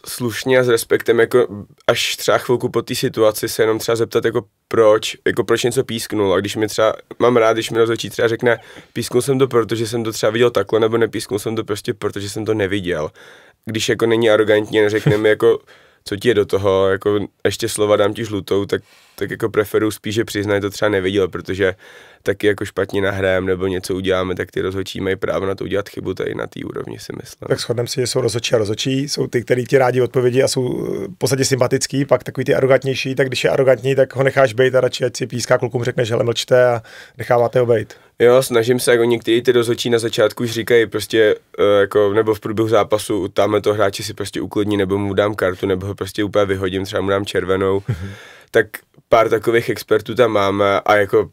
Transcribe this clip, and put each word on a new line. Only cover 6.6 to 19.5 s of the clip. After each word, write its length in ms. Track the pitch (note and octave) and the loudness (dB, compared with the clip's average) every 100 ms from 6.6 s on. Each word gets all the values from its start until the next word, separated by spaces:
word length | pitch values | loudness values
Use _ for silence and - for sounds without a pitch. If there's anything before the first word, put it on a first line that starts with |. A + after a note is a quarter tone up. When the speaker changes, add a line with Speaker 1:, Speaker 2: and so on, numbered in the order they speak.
| G#2+ | -2
Speaker 1:
třeba, 260 | - A2 - - - | 2 0 0 -10 0
mám 180 | A#2+ B2 | 4 4
rád, 160 | A2 | 4
když 180 | A2+ A2 | 2 -2
mi 60 | A2+ | 0
rozhodčí 320 | A2+ A#2 G#2 | 2 0 -6
třeba 180 | - A2+ | -4 -4
řekne, 320 | A2+ B2 A2+ - - - | 0 0 0 -4 -20 -14
"Písknul 280 | - A2+ B2 | -8 -2 -2
jsem 180 | B2 C3 | 0 0
to, 80 | C3 | 2
protože 400 | B2 G#2+ A2+ A2+ | 2 0 -2 -4
jsem 160 | A#2+ | -4
to 80 | A2 | -6
třeba 180 | G#2+ A2+ | -2 -2
viděl 200 | A2 A#2+ | 2 2
takhle," 280 | A#2+ G2+ A2 | 2 0 2
nebo 180 | A2 A#2 | 2 2
"Nepísknul 420 | A2+ A2 - G#2 | 0 -2 -6 -6
jsem 160 | A2+ A2 | -4 -6
to 80 | |
prostě, 300 | G#2+ G#2 - | -6 -6 -6
protože 360 | G#2 G#2 G2+ G2 | -6 -6 -6 -10
jsem 160 | G#2+ G#2+ | -8 -4
to 80 | |
neviděl." 580 | A2 F#2+ G2+ F2 E2+ D2 - - - _ _ - | -2 0 -2 -4 -4 -6 -10 -20 -20 _ _ -8
Když 240 | A2 A#2 | -4 -2
jako 160 | A2+ A2+ | 0 2
není 240 | A2+ A#2 | 2 4
arrogantně, 520 | G#2+ G#2+ G#2+ G#2+ G#2+ | 4 4 2 2 2
neřekne 360 | G#2 G#2+ C#3+ G#2 | 2 2 0 2
mi, 120 | A2 | 2
jako, 300 | G#2+ A2+ - _ - _ _ - | 4 2 2 _ -20 _ _ -10
"Co 100 | G#2 | -4
ti 100 | A#2+ | 0
je 60 | |
do 120 | G#2 G2 | 2 2
toho, 440 | G2 G2+ F#2+ F#2+ | 0 2 2 2
jako 300 | F#2+ G#2 G#2 F#2+ _ G#2 | 0 0 -2 -4 _ -4
ještě 240 | G#2 A2+ | -4 -6
slova, 260 | - G#2 G#2 | -2 2 4
dám 180 | G#2 | 2
ti 120 | G#2+ A2 | -2 -6
žlutou," 400 | G#2 - F#2+ G2 | -6 -2 -2 -2
tak, 160 | F#2+ - _ _ - | -4 -6 _ _ -10
tak 160 | G2 | -8
jako 180 | G2 | -4
preferuju 420 | A2 | -2